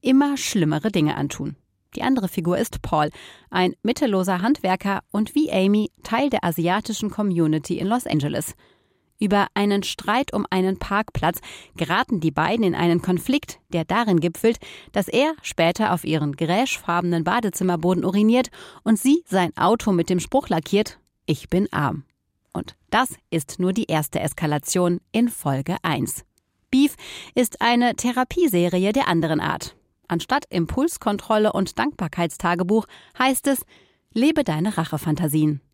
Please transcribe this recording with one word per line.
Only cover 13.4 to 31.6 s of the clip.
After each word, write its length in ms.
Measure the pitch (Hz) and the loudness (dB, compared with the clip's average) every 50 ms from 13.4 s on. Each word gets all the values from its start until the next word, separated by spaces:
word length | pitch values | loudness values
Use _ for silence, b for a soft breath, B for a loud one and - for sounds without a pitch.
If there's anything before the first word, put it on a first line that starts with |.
| - - - - _ _ | -2 -6 -18 -20 _ _
der 160 | - 170 160 | -4 -4 -2
darin 340 | _ 180 214 240 220 185 170 | _ 0 0 2 4 2 2
gipfelt, 380 | 151 175 165 - - 226 233 - B B B B B B | 2 0 -4 2 2 2 2 2 B B B B B B
dass 160 | _ 202 185 - | _ -4 -4 0
er 260 | - 226 277 311 320 - - | 2 2 2 2 0 -4 -10
später 500 | - - - - - 214 - 220 208 180 | -10 -2 2 2 2 2 2 0 0 0
auf 100 | 170 - | -2 0
ihren 320 | 151 156 160 151 147 139 | 0 0 0 0 -2 -2
gräschfarbenen 880 | 143 165 156 175 202 262 262 - - - - 170 175 180 175 175 165 160 | -2 -2 0 2 0 0 0 -2 -6 -4 -2 -2 0 0 0 0 0 0
Badezimmerboden 800 | 175 190 240 226 202 - - 190 185 180 165 156 175 185 175 - | 0 0 0 0 -2 -4 -2 0 0 0 0 2 0 2 2 0
uriniert 460 | 180 185 208 214 220 233 247 254 - B B B B B B B | 0 2 4 4 4 4 4 2 0 B B B B B B B
und 160 | 214 220 202 | 0 0 2
sie 240 | - 262 285 339 - _ | 4 4 4 4 2 _
sein 280 | - 190 175 165 - | 0 0 0 0 -2
Auto 380 | - - 180 220 233 - 226 196 | 0 2 2 2 2 2 0 2
mit 160 | 170 170 - | 2 2 2
dem 100 | 185 180 | 0 -2
Spruch 300 | 160 - - 269 285 - | 0 0 -2 -2 0 0
lackiert: 500 | - 165 - - - 202 214 - - _ _ _ _ _ _ | -2 -2 -2 0 0 0 0 0 -6 _ _ _ _ _ _
„Ich 240 | - 156 - - - | -4 -4 -4 -2 -2
bin 220 | - 180 208 - | 0 0 0 0
arm.“ 320 | - - 147 135 - 147 139 _ _ _ _ _ _ _ _ _ _ | -2 -2 -2 -2 -2 -6 -10 _ _ _ _ _ _ _ _ _ _
Und 220 | 175 - - - _ _ _ | -10 -10 -10 -16 _ _ _
das 200 | - 214 254 254 - - _ _ | 0 0 0 0 -4 -16 _ _
ist 300 | - 165 151 - - - | -4 -4 -4 -4 -6 -2
nur 120 | 180 180 | -2 0
die 140 | 185 220 214 | 0 -2 -2
erste 340 | - 160 156 151 - - - | -2 -2 -2 -2 -2 -6 -4
Eskalation 800 | - 143 - - 170 151 147 147 - - - 185 180 175 175 180 _ _ _ | -4 -4 -6 -4 -2 -2 -2 -2 -2 -2 0 0 2 2 0 -2 _ _ _
in 160 | 220 240 240 | 0 0 0
Folge 480 | 226 - - 151 139 135 139 - 180 - _ | -2 -4 -4 -2 -2 -2 -2 -4 -6 -4 _
eins. 420 | 165 151 - - - - - - _ _ _ _ _ _ _ _ _ | -2 -2 -2 -2 -4 -4 -10 -14 _ _ _ _ _ _ _ _ _
Beef 260 | - 262 277 285 - B B B B B B B B | 2 4 4 2 2 B B B B B B B B
ist 280 | 247 254 - - - | 0 0 0 -2 -2
eine 340 | - 233 240 240 247 247 208 | 0 2 4 4 2 2 0
Therapieserie 960 | - - 240 247 254 254 - - - 359 294 196 175 175 175 170 180 185 202 | 0 -2 -2 0 0 -2 -2 0 2 2 4 4 4 2 2 2 2 0 2
der 160 | 214 269 - - | 2 0 0 2
anderen 320 | 175 165 160 160 160 151 | 0 0 2 2 0 0
Art. 380 | - 147 - - - - - _ _ _ _ _ _ _ | 0 -2 -2 -4 -6 -12 -16 _ _ _ _ _ _ _
Anstatt 360 | 175 170 - _ 254 285 - - | -4 -4 -2 _ -2 -2 -2 -2
Impulskontrolle 1040 | - - 170 151 - - 277 339 - - - 226 208 196 - - 220 214 214 214 - | -2 -2 -2 -2 0 0 0 0 -2 -2 -2 -2 -2 -2 -2 0 2 4 4 2 2
und 260 | - | 0